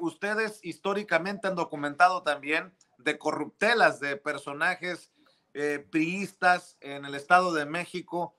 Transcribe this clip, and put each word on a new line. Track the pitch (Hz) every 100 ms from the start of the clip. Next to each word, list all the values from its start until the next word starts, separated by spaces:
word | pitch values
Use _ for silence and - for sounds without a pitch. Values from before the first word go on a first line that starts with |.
ustedes | 165 - 202 214 220 208
históricamente | 175 151 190 202 208 165 185 202 196
han |
documentado | 180 165 151 147 143 180 180
también | 160 143 139 160 180 _ _ _
de | 127 147
corruptelas | 151 - 151 - 208 233 170 135
de | 143 139
personajes, | 151 143 143 143 170 180 180 165 - _ _ _ _
eh, | 139 147 143 143
priistas | 160 160 190 190 - 180 180 - _
en | 139 143
el | 139
Estado | 143 139 180 180
de | 160 143
México | 170 165 180 170 175 165